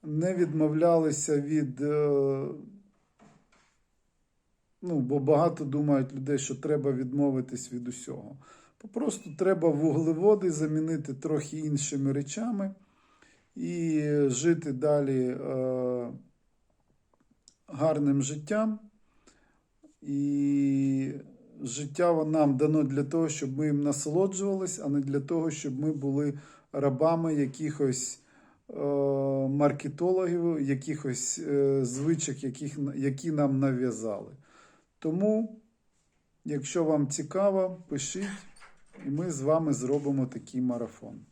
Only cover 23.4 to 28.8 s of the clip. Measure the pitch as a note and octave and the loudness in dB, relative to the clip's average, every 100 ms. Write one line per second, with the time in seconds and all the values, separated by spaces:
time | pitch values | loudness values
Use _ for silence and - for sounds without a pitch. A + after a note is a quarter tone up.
23.4 | C3+ C3 D3+ D3 C#3+ C#3+ D#3 D#3 F#3+ F#3 | -6 -2 0 2 0 -2 -2 0 0 0
24.4 | G3 G3 F#3 - C#3+ C#3+ C#3 C#3 C3+ E3+ | -2 -2 -4 -6 -2 -2 0 -2 -2 -2
25.4 | D#3+ D3 C#3+ B2+ D3+ D3 C#3 C#3 D3 C#3+ | -2 -4 -6 -2 -2 -2 -2 0 -2 -4
26.4 | - - _ C#3 C#3 B2 D#3 E3 E3 D3+ | -12 -20 _ 0 0 4 2 4 0 0
27.4 | C3+ C3+ D#3 D3 C#3 B2 - - _ _ | 0 -2 -6 0 0 0 -6 -12 _ _
28.4 | _ _ _ - | _ _ _ -6